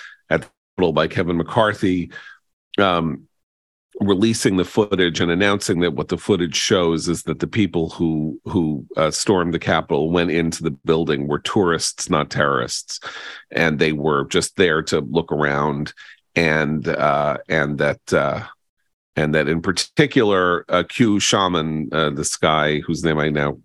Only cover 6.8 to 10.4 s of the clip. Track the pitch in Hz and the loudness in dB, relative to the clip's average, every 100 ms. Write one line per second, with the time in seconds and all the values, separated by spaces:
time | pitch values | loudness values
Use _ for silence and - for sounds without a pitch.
6.8 | 85 82 85 80 - 78 - 110 98 87 | 2 0 -2 -4 -4 -6 -4 0 0 0
7.8 | 80 - 85 78 78 - - 92 80 73 | -4 -2 -2 0 -4 -6 -4 0 0 -2
8.8 | - - 78 - - 95 85 82 - 82 | -6 -2 -2 0 0 2 2 -2 0 0
9.8 | 78 73 80 87 85 82 | 0 0 2 2 2 0